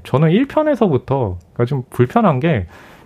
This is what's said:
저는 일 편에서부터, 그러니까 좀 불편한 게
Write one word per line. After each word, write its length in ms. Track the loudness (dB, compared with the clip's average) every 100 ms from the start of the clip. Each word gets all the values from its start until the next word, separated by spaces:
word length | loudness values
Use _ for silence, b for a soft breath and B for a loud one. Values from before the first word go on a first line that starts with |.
저는 260 | -2 0 2
일 180 | 2 0
편에서부터, 880 | 0 0 0 0 0 -2 -2 -2 -6 -10
그러니까 100 | -4 -2
좀 180 | -4 -6
불편한 500 | -2 0 2 2 2
게 260 | 0 -2 -4 B B B